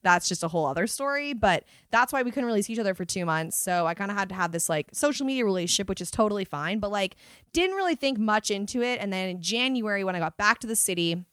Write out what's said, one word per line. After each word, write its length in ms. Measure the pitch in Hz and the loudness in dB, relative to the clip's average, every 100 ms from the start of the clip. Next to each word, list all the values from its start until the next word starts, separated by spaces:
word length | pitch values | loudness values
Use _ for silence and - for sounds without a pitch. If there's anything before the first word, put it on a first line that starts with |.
that's 240 | 185 175 - | 6 4 4
just 160 | 180 | -4
a 60 | 165 | -2
whole 160 | 170 151 | 0 0
other 200 | 143 214 | 0 -2
story, 460 | - 277 285 285 | -2 -4 -4 -4
but 320 | 254 208 170 - - _ | 0 2 2 0 -20 _
that's 220 | 226 247 | 2 2
why 120 | 269 | 2
we 80 | 247 | -2
couldn't 140 | 240 240 | -2 0
really 140 | 220 | 0
see 120 | 190 | 0
each 60 | 226 | -2
other 140 | 208 | -2
for 120 | 185 180 | -2 -4
two 200 | 190 170 | -4 0
months. 320 | 160 160 - | 0 0 -4
So 280 | - 180 165 | 0 2 2
I 60 | |
kinda 200 | 170 196 | 0 -4
had 140 | 202 190 | -2 -4
to 60 | 185 | -2
have 160 | 175 | -2
this, 140 | 170 - | -2 0
like, 180 | 156 147 | 0 -2
social 320 | - 294 294 269 | 0 0 0 -2
media 180 | 269 220 | 0 0
relationship, 420 | 185 175 - 196 | 0 0 -2 -2
which 120 | 190 | -4
is 100 | 175 | -6
totally 320 | - 214 208 185 | 0 0 0 -4
fine, 340 | 147 151 214 | -4 -4 -2
but, 120 | 202 | -2
like, 240 | 202 196 - - - _ | -2 -2 -4 -20 -20 _
didn't 220 | - 370 381 | 0 0 2
really 180 | 370 311 | 0 2
think 240 | 277 247 | 0 0
much 320 | 220 214 - | 2 2 2
into 300 | 202 202 254 | -2 -2 -2
it. 180 | 240 247 | 0 0
And 100 | 202 | -2
then 160 | 190 185 | -2 -4
in 120 | 180 | -4
January, 640 | 170 226 254 262 214 202 190 | -2 0 0 0 0 0 0
when 100 | 180 | 0
I 40 | |
got 160 | 160 - | -2 2
back 220 | 208 233 | 2 2
to 80 | 226 | 0
the 80 | 220 | 0
city 480 | - 175 170 170 180 | 0 2 0 0 -6